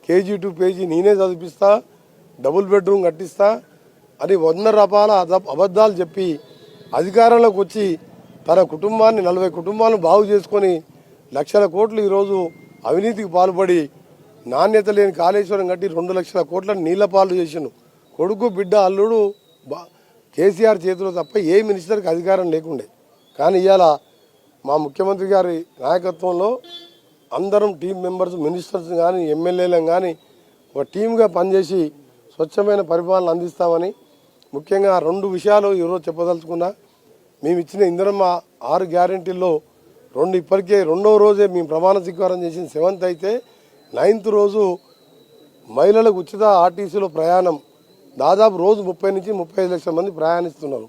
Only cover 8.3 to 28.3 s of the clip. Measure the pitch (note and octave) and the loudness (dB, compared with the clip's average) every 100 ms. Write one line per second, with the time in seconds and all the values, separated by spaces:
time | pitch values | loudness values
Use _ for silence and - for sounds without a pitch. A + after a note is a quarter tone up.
8.3 | - - F3 F3 D#3 G3+ A3+ A3 A3+ F3+ | -14 0 2 2 0 -4 4 4 4 0
9.3 | F3+ F#3 E3+ E3+ G#3+ A3+ A3 D#3+ G3 G#3 | 0 -2 -4 -8 0 2 2 4 4 4
10.3 | G3+ - G#3 G3 E3+ - _ _ _ _ | 0 0 0 0 -2 -6 _ _ _ _
11.3 | C3 D#3 G#3 G3+ E3+ A3 G#3+ G3+ G3 G3+ | -8 0 2 2 0 -2 0 0 0 0
12.3 | G3 E3+ - - _ A2+ E3 G#3 G#3 G3+ | -2 -4 -8 -20 _ -4 -2 -2 -4 -4
13.3 | F3 F#3 F3+ F#3+ F3 C#3+ _ _ _ _ | 0 0 0 0 0 -2 _ _ _ _
14.3 | _ - C3 F#3+ A3 G3+ G3+ G3+ E3+ E3+ | _ -8 0 2 2 2 2 2 2 0
15.3 | G3+ F#3+ G3 F3+ F3+ F#3+ E3 F3 F#3 E3+ | 0 -2 -4 -4 -4 -4 -4 -4 -4 -4
16.3 | F#3+ E3 F3 G3 G3 D#3+ F#3 G3+ F#3+ F#3+ | -4 -4 -6 -4 -4 -2 0 0 2 2
17.3 | F3+ E3 D#3 C3+ _ _ _ _ - F#3 | 0 -4 -8 -12 _ _ _ _ -6 -4
18.3 | G#3+ A#3+ F#3 F#3+ G#3+ F#3+ G3 G#3+ A3+ G3+ | -2 -4 -4 0 2 2 2 0 2 0
19.3 | G3+ _ _ - D3 E3+ _ _ _ _ | -4 _ _ -16 -16 -16 _ _ _ _
20.3 | - F#3 F3 A3 G#3 F3 F#3 F#3+ F3 D#3 | 0 0 2 2 2 -2 -4 -4 -6 -4
21.3 | G#3+ E3 F#3+ A3 G3 E3 G#3+ F3+ E3 F3 | -4 2 2 2 -4 -4 -4 -2 -4 0
22.3 | F#3+ F3+ D#3+ D#3+ C#3 - _ _ _ _ | 0 0 -4 -6 -12 -12 _ _ _ _
23.3 | - D#3 F#3+ F#3+ F#3+ E3+ C#3+ _ _ _ | -2 0 2 4 4 4 2 _ _ _
24.3 | _ _ _ C3+ D3+ D3+ C#3 F#3+ G3 F#3+ | _ _ _ -4 -4 -4 -4 -4 -2 0
25.3 | G3 F3+ E3 E3+ _ B2+ F3 F3+ D#3+ F#3 | 0 0 -4 -10 _ -2 -2 -2 -6 -4
26.3 | F3 G3+ B3 - - - _ _ _ _ | -2 -2 -4 -10 -20 -20 _ _ _ _
27.3 | B2+ F#3+ G#3 G#3 E3+ F3 F#3+ F3+ F#3 F#3 | -8 0 0 0 -4 -8 -6 -8 -4 -6